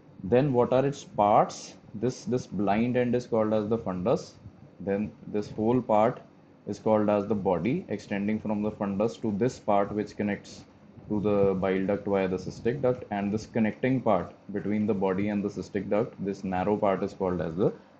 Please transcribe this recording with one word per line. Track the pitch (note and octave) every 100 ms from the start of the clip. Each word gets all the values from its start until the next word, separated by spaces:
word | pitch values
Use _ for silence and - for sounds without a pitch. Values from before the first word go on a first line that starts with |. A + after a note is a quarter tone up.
| - -
Then | F#2 A#2+ D3
what | A#2+ A#2
are | B2+
its | C#3 C3+
parts? | - - G#2 A#2+ F3 - - - -
This, | - A#2 -
this | - B2 -
blind | F#2+ G2+ G#2 A#2+ B2
end | B2
is | A#2+ A#2+
called | A2+ G#2+
as | A2 G#2
the | A2+
fundus. | G2+ F#2 F#2+ D3+ - - - - - -
Then | F#2+ G2+ G#2+ - -
this | G#2 G#2
whole | - A2 B2+
part | A2+ G#2+ A2+ - - - - - -
is | G#2
called | A2+ G#2+ G#2
as | G#2 G2
the |
body, | G#2+ F#2+ F2 F#2+ E3+ -
extending | G#2 - G2+ G2+ G#2+
from | G#2+ G#2+
the | G#2+
fundus | G#2 G2+ G2 A2+ -
to | A2+ G2+
this | B2 -
part | - G2+ G2+
which | G#2 G2+ -
connects | G#2 G2 - - - - - - -
to | G#2
the | G#2 G2+ G2
bile | F#2 F#2+ F#2+ F#2+
duct | G2+ G#2
via | G2 F#2+
the | F#2
cystic | F2+ - A#2 C#3
duct, | B2+ B2 -
and | G2+ G2+
this | G#2+ -
connecting | A#2 A2 - B2+ C3
part | A2+ F#2+ F2+ - -
between | G2 F#2 G#2+
the | G#2+
body | G2+ F#2+ F#2 G#2
and | G#2
the | G2+
cystic | F#2 F#2 G2+ G2+
duct, | G#2 B2+ -
this | G2 F#2+
narrow | F#2+ F#2 F#2 G#2
part | G#2 F#2
is | G2
called | - F#2 F2+
as | E2
the | E2 B2+ - - -